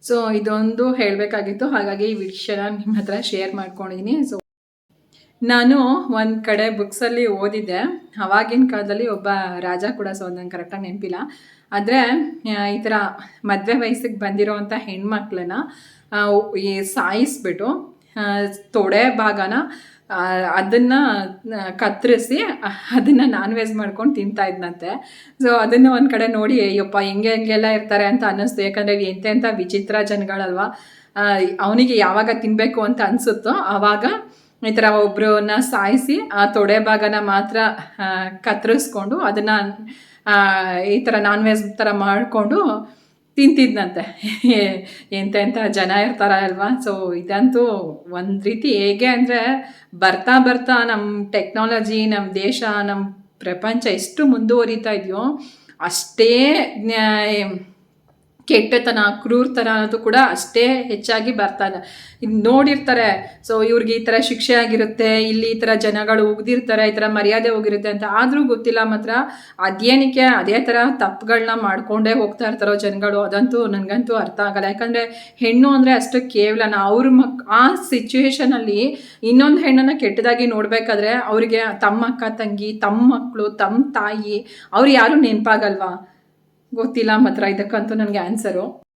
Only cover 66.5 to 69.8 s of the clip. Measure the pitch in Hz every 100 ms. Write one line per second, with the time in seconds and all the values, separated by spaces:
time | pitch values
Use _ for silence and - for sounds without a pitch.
66.5 | 247 247 220 214 214 214 214 208 220 226
67.5 | 220 214 208 208 202 208 208 254 285 269
68.5 | 226 226 226 220 214 214 233 285 - -
69.5 | - 190 190